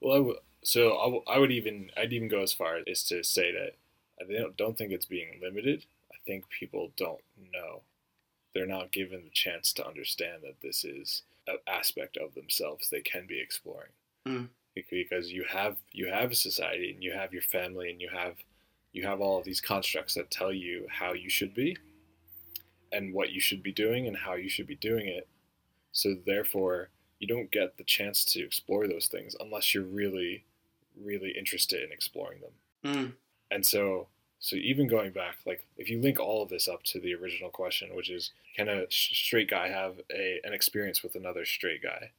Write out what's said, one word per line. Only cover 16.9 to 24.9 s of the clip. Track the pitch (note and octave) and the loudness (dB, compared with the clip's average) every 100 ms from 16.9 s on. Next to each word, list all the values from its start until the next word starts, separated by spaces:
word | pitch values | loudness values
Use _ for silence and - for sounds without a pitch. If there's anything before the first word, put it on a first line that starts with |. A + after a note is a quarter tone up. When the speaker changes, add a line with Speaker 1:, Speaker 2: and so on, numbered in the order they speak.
Speaker 1:
and | F#2+ | -6
you | F2+ | -6
have | F#2+ F#2+ | -4 -6
your | F2+ | -4
family | - F#2 F2+ F#2 F2 | -2 0 -2 -6 -8
and | F2 | -8
you | F2 | -8
have, | F2+ F2 - - _ _ _ _ | -6 -6 -8 -18 _ _ _ _
you | F2+ G2 | -4 -2
have | G2 | 2
all | G2 F#2 | 4 2
of | F#2 | 2
these | F2+ | -2
constructs | - G2 - D#2 - - | 2 2 2 0 0 -2
that | - | -2
tell | - F#2+ | -2 0
you | F#2+ F2 F2 - | 0 -4 -6 -6
how | - F2+ | -4 -2
you | F2+ F#2 | -2 0
should | - G2 | 0 2
be | A#2+ D3+ F#3 - - _ _ - - - - - _ - | 2 0 0 -10 -20 _ _ -20 -20 -16 -18 -18 _ -4
and | G2+ G2 | -4 -2
what | F#2 - | 0 0
you | - | 4
should | - F#2+ | 2 2
be | G2 | -2
doing | G2 A2 B2 B2 | 2 4 4 0
and | F#2+ | -2
how | G2 | -4
you | F2+ F#2+ | -2 -2
should | - F#2 | -4 -4
be | - | -2
doing | G#2+ | 2